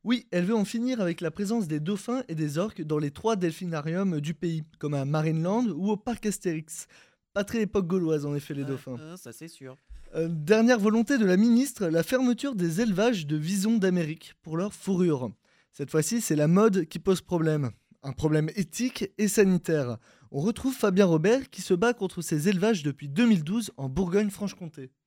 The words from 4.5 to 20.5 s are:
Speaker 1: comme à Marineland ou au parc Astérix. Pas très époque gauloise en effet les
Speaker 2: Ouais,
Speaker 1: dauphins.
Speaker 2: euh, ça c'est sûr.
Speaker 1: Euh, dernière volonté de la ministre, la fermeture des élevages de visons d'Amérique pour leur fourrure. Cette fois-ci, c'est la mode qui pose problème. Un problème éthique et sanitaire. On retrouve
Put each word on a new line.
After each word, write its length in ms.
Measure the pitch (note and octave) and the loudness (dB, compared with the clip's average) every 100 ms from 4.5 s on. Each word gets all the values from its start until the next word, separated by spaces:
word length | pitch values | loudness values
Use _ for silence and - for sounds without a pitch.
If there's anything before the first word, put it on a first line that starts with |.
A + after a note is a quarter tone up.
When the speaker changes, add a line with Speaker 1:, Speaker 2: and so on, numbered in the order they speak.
| D#3+ D#3 - | -4 -6 -8
Speaker 1:
comme 160 | D3 | -4
à 100 | C#3+ | -2
Marineland 640 | C3+ D#3 D#3+ D#3+ F3 A3+ A#3 | 0 0 0 0 0 0 0
ou 200 | D3+ G3+ | -2 -2
au 80 | G#3 | -2
parc 300 | B3 A3 G#3 | -4 -4 -4
Astérix. 580 | - F3+ D#3+ D#3 - - - _ _ _ | -4 -4 -4 -8 -14 -18 -20 _ _ _
Pas 100 | G3+ | -6
très 180 | G3+ A3+ | -4 -2
époque 260 | G#3+ G3+ E3+ | -2 -2 0
gauloise 400 | F#3 D#3+ D3+ C#3+ | 0 0 0 -2
en 80 | C#3+ | -6
effet 180 | C#3+ | -6
les 80 | C#3 | -8
Speaker 2:
Ouais, 60 | C#3 | -6
Speaker 1:
dauphins. 300 | C3 C3+ A#2+ | -8 -10 -14
Speaker 2:
euh, 180 | D#3 F3+ | -14 -18
ça 140 | A#2+ | -18
c'est 160 | - D#3+ | -18 -18
sûr. 280 | - C3 C3 - - - D#3+ | -18 -20 -20 -20 -20 -8 -4
Speaker 1:
Euh, 120 | E3 | -2
dernière 500 | D#3+ D3+ A3 A#3 A#3+ | 0 4 6 6 6
volonté 380 | G#3 A3+ A#3 C#4 | 4 4 2 4
de 80 | F#3+ | 4
la 100 | F#3 | 6
ministre, 520 | A#3 A#3 C#4 - F3 | 6 6 2 -2 0
la 160 | E3 | 0
fermeture 500 | E3 B3+ B3 A#3+ C#4 | 2 2 2 0 -2
des 260 | G#3 E3+ E3 | -2 -2 0
élevages 460 | A#3 F3+ A#3 G3+ D3 | 0 2 2 0 -2
de 100 | D3+ | -4
visons 420 | D#3+ G3 G#3+ A3+ | -2 -2 0 2
d'Amérique 580 | F#3+ F3+ D3+ E3 - - | 2 2 -2 -8 -16 -20
pour 120 | D#3+ D#3+ | -8 -6
leur 180 | G3+ | -6
fourrure. 580 | - F#3+ F3+ F3+ C3+ A#2+ - _ _ _ | -6 -2 0 2 0 -4 -10 _ _ _
Cette 160 | - C#3 | -12 -4
fois-ci, 320 | D#3 D3+ A#3 | -2 0 -2
c'est 140 | - D3 | 0 2
la 120 | D3+ | 4
mode 380 | F#3 A3 F#3+ D#3+ | 6 6 4 -2
qui 140 | E3 | -4
pose 220 | F#3+ F#3 | -2 -2
problème. 500 | - F3 D#3+ D3+ B2+ - _ _ | -2 0 0 0 -2 -8 _ _
Un 100 | C3+ | -12
problème 360 | - D#3 D3+ D#3 G3+ | -2 0 2 0 -2
éthique 560 | - - B3 - - - | -6 -4 -4 -4 -6 -2
et 100 | G#3 | 2
sanitaire. 680 | A3+ G3 F3+ - D#3 B2 A2+ _ _ - | 4 4 2 0 -2 -2 -8 _ _ -10
On 100 | C#3 | -4
retrouve 320 | G3 | -4